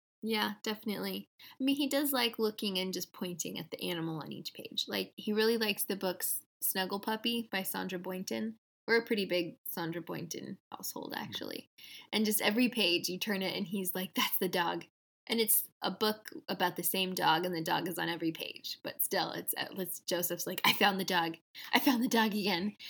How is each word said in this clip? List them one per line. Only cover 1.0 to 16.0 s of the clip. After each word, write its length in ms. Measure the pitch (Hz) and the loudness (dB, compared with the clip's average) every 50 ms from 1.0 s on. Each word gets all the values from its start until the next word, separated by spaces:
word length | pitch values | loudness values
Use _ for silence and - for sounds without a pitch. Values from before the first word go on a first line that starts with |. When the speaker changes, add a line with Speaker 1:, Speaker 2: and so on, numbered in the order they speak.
| 190 196 190 196 208 _ _ - - - - - | -2 -4 -4 -6 -8 _ _ -20 -20 -14 -6 0
Speaker 1:
I 40 | 262 | 2
mean, 120 | 269 277 | 2 4
he 120 | 277 294 262 | 4 2 2
does 240 | 277 277 302 285 | 2 2 2 4
like 280 | 285 254 240 233 233 - | 4 4 4 2 2 2
looking 400 | 220 214 214 - 226 208 190 185 | 0 0 0 0 -4 -2 0 0
and 140 | 190 190 185 | 0 0 -2
just 200 | 185 180 - - | -4 -4 -6 -6
pointing 460 | - 202 180 180 160 - - - - | -6 -4 -4 -4 -4 -6 -6 -6 -8
at 100 | 165 160 | -8 -8
the 120 | - - - | -8 -6 -4
animal 380 | 180 180 170 165 165 160 156 | -2 -2 -2 -2 -4 -4 -6
on 100 | 139 - | -8 -8
each 220 | - - - - - | -10 -10 -10 -10 -10
page. 320 | - - - - - - - | -12 -12 -8 -4 -4 -4 -2
Like, 240 | 208 202 190 - _ | 0 -2 -2 -4 _
he 180 | - 190 214 208 | -8 -2 0 2
really 240 | 214 220 220 233 220 | 4 6 6 4 4
likes 260 | 220 208 208 - - | 2 2 2 0 0
the 120 | - 202 | -2 -2
books 460 | 196 - 185 180 - - - - - - _ _ - | 0 0 -2 -2 -2 -2 -2 -2 -2 -4 _ _ -4
"Snuggle 380 | - - - 196 190 185 202 202 | -4 -2 0 0 0 -2 -2 -4
Puppy" 480 | - - 220 220 - 233 233 233 226 - | -2 -2 -2 0 0 0 0 -2 -2 -2
by 120 | - 190 190 | -2 -2 -2
Sandra 360 | - - 190 185 185 185 180 | -2 -2 -4 -2 -2 -4 -4
Boynton. 560 | 180 185 185 185 190 - 226 226 220 226 220 - _ _ _ _ _ - | -4 -4 -6 -6 -4 -4 -2 -2 -2 -4 -6 -8 _ _ _ _ _ 4
We're 100 | 226 226 | 4 4
a 80 | 226 | 4
pretty 200 | - 233 202 190 | 2 0 0 0
big 300 | - 175 180 170 165 - - - - | 2 2 2 2 0 -4 -10 -12 -8
Sandra 340 | - 190 170 160 165 175 | -6 -4 -4 -4 -4 -4
Boynton 560 | 160 175 175 160 165 160 - - - - 190 - _ - | -6 -6 -8 -6 -6 -6 -8 -8 -8 -10 -12 -12 _ -14
household, 420 | - - 196 - - - - - - | -12 -8 -8 -8 -8 -8 -8 -6 -6
Speaker 2:
Mm. 60 | - | -6
Speaker 1:
actually. 480 | - - - - - 50 50 - - _ _ - - - - - - - | -6 -6 -8 -8 -8 -8 -8 -10 -12 _ _ -20 -20 -18 -18 -18 -8 -2
And 140 | - 214 220 | 0 2 2
just 160 | 208 208 - | 2 2 4
every 280 | - 208 208 233 254 233 | 4 4 4 4 4 2
page 400 | - 220 202 175 170 170 170 - | 2 2 2 2 2 2 0 0
you 80 | 180 180 | -4 -2
turn 240 | - 214 202 190 | -2 -2 -2 0
it 140 | 190 185 - | 0 -2 -2
and 120 | - 202 165 | -4 -4 -2
he's 280 | 190 202 190 175 - | -2 -2 -2 -2 -2
like, 180 | 196 190 196 - | -4 -4 -4 0
"That's 240 | - - - - - | 0 0 0 0 0
the 100 | 190 185 | 0 2
dog." 380 | 160 185 170 170 175 170 - - _ _ _ _ _ _ - - | 2 2 2 2 0 -2 -6 -10 _ _ _ _ _ _ -6 -2
And 120 | 226 233 | 2 2
it's 240 | 226 214 - - - - _ - | 4 4 4 2 2 0 _ -6
a 80 | - 196 | -4 -4
book 400 | 190 - | -2 2